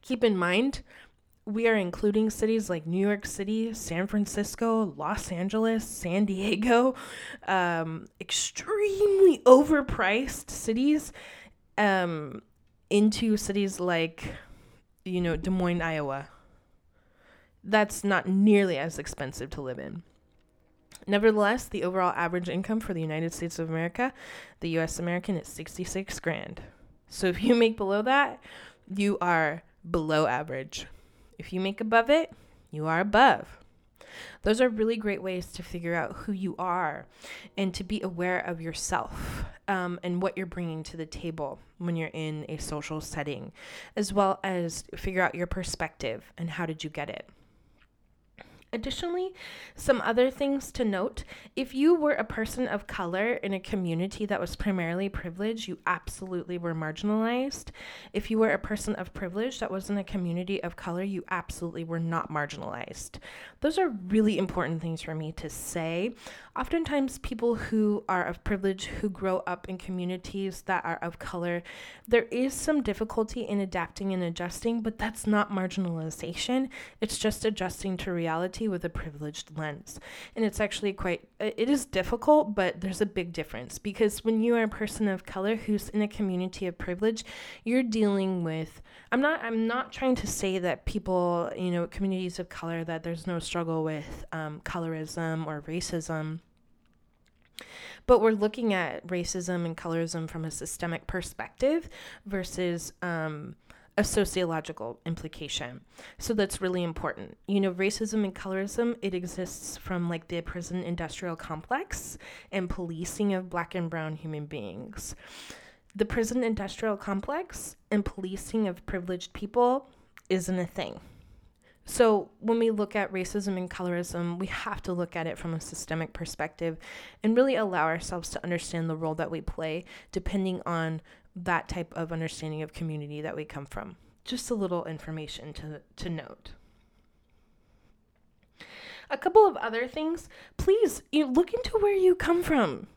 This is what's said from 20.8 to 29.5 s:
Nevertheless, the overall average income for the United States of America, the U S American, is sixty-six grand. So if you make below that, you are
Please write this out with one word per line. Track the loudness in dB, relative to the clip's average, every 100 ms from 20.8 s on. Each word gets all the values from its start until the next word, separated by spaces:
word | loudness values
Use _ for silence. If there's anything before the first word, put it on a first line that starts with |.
| _ -16 0
Nevertheless, | 4 6 6 4 4 -2
the | -2
overall | 0 2 2 2
average | 0 0 0
income | -2 0 -2
for | -2
the | -2
United | -2 0 -2
States | -2 -6 -4
of | -2
America, | 0 -2 0 -2 -4 -16 -16 -18 -8
the | -2
U | 0
S | 0 -2
American, | -2 -2 0 -4
is | -4
sixty-six | -12 -12 -8 -6 -4 -6 -4
grand. | -4 -4 -6 -12 -16 -20 -20 -20 _
So | 0 0
if | 2
you | 6 8
make | 8 4
below | 0 2
that, | 4 4 4 0 -16 -18 -20 -20 -8 0
you | 2 4
are | 4 4 4